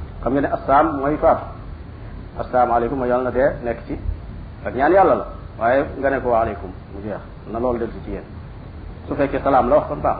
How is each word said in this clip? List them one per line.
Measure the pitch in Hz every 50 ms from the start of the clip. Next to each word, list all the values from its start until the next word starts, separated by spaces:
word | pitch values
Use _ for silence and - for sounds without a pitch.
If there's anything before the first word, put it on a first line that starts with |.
| - - - -
Xam | - 151 135
nga | 143
ne | 139 170
asalaam | - - - - 135 143 156 165 147 139
mooy | 135 143 151 143
faatu. | - 160 127 101 - - - - - - - - - - - - - - - - - - - -
Asalaamaaleykum | - - - 123 123 117 117 120 117 117 139 135
mooy | 127 123
yàlla | 123 123 127
na | 123
dee | 113 123 135 156 - - 123
nekk | 120 113 - -
ci, | - - - - - - - - - - - - - - - -
ak | 104 101
ñaan | 123 135 151 180
yàlla | 196 190 156 127
la. | 104 - - - - - - - -
Waaye | 110 117 127 139 151 156 - 139
nga | 135 135
ne | 135 127
ko | 113 123
waaleykum, | 120 110 117 110 104 - 104 92 92 - - - -
mu | 101 101
jeex. | 110 98 87 - - - - - 98 104
Na | 113
loolu | 120 127 120 117
delsi | 117 110 104 98 -
ci | 110
yéen. | 98 90 78 - - - - - - - - - - - - - - - -
Su | - 143
fekkee | 139 139 139 139 131 -
salaam | 139 139 127 120 123
la | 139
wax, | 151 - -
kon | 147 147
baax | 151 135 101